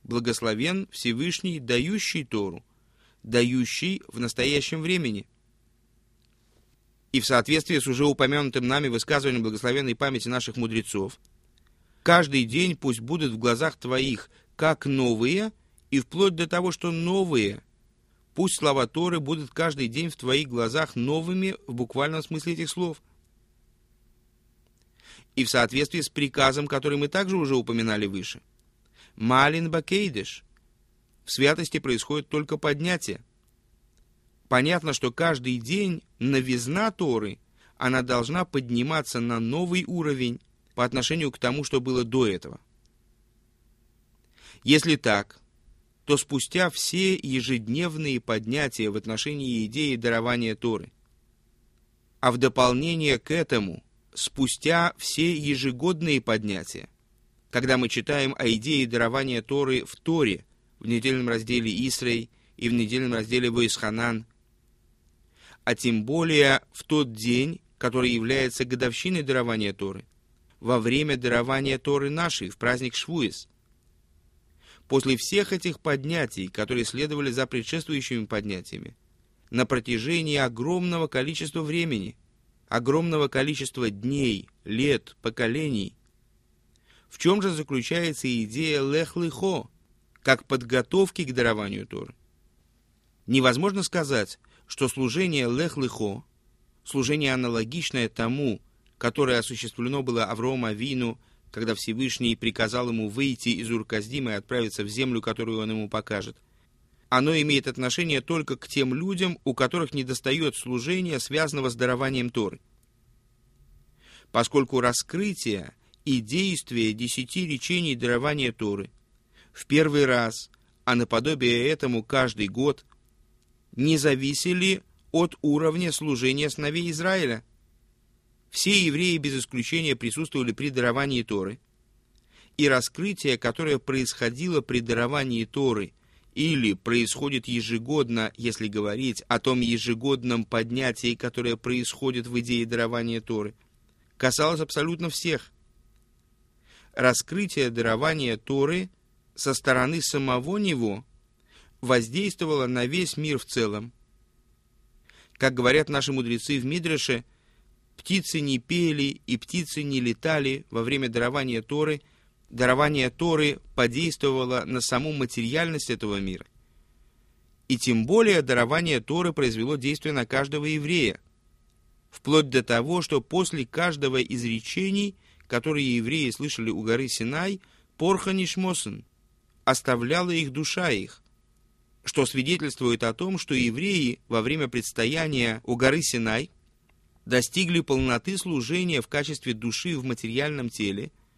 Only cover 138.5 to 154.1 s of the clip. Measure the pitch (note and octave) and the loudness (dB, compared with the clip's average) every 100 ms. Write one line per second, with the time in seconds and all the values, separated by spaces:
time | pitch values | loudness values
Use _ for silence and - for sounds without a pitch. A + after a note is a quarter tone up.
138.5 | - A2 G#2+ G#2 A2 C3 G#2 - A#2+ C3 | -4 -4 -2 -2 -2 -2 -4 -2 0 2
139.5 | B2+ A#2 A2+ A#2 A2+ C3+ C3 B2 A#2 G#2+ | 2 2 0 0 -2 0 0 0 -2 0
140.5 | A#2 A2+ B2 C3 A2+ A#2+ A2+ B2 B2 A#2+ | -2 -2 -2 -2 -2 -2 -2 -4 -2 -2
141.5 | A2 A#2+ B2 A2+ - C3+ B2 A#2+ B2 A#2+ | -2 -2 -2 -2 -4 -2 -2 -2 -2 0
142.5 | A#2+ A2+ A#2 A#2 A#2+ A#2 A2+ - A2 G#2 | 0 0 0 0 -2 -2 -4 -4 -4 -4
143.5 | - _ _ _ _ _ - C3 C#3 D#3 | -10 _ _ _ _ _ -2 0 2 0
144.5 | D#3+ D#3 D3+ D#3+ E3 E3+ - E3+ D3+ - | 0 -2 -2 -2 -4 -6 -4 -2 -2 -4
145.5 | _ _ _ _ _ _ _ _ _ _ | _ _ _ _ _ _ _ _ _ _
146.5 | _ _ - - - B2+ A#2+ - F3+ G3 | _ _ -20 -10 2 4 4 -2 -4 -2
147.5 | D3+ B2+ A#2 A2+ A2+ D#3 D#3 B2+ A2+ - | 0 0 0 0 2 0 0 -2 -4 -2
148.5 | C3+ C#3+ F3 F#3 _ _ _ _ - C#3 | 2 2 0 -4 _ _ _ _ -6 -2
149.5 | C3 C#3 B2+ B2+ E3 - C#3+ C3 B2 C#3 | 0 2 4 2 0 -2 0 0 0 0
150.5 | G#3 G3 C3+ A2 G2+ - _ _ _ _ | -2 0 0 -2 -4 -10 _ _ _ _
151.5 | - - _ B2 B2 A2+ D3+ G3+ - D#3+ | -20 -20 _ 2 2 2 -2 -2 -2 0
152.5 | D3 B2 B2+ B2 F3 E3+ - D3+ C3+ - | 0 0 0 0 -2 -2 -4 -2 -4 -2
153.5 | B2 A2 G#2 A#2+ - _ | -2 0 -2 -10 -16 _